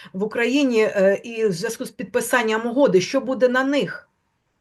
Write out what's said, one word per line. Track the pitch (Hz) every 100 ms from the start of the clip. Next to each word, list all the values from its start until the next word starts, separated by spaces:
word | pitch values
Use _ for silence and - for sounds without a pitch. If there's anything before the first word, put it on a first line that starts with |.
| -
в | 190
Україні, | 214 240 233 277 269 226
е, | 220 202 190 202
і | 240 226 220
в |
зв'язку | 165 226 226 254
з |
підписанням | - - 247 233 254 220 220 233
угоди, | 233 269 180
що | - 269
буде | 226 254 247
на | 254
них? | 269 285 180 - - _ _ _ _ _